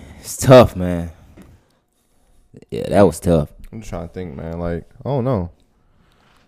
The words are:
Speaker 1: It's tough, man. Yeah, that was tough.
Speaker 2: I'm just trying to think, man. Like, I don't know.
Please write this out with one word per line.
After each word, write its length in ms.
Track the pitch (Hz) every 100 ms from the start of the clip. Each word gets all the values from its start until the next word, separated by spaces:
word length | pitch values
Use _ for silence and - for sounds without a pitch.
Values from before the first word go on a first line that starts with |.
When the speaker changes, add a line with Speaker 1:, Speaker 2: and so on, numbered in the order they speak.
| - -
Speaker 1:
It's 180 | - -
tough, 380 | - 131 107 90
man. 360 | 90 87 85 - - - - - _ _ _ _ _ _ _ _ _ - -
Yeah, 200 | 55 50
that 120 | 87
was 160 | 98 76
tough. 320 | 92 82 76 - -
Speaker 2:
I'm 80 | 113
just 100 | 107
trying 180 | 85 82
to 60 |
think, 220 | 92 90 69
man. 240 | 82 85
Like, 280 | 85 85 - -
I 60 | 117
don't 140 | 139
know. 280 | 120 117 85 - _ _ _ _ _ _ _ _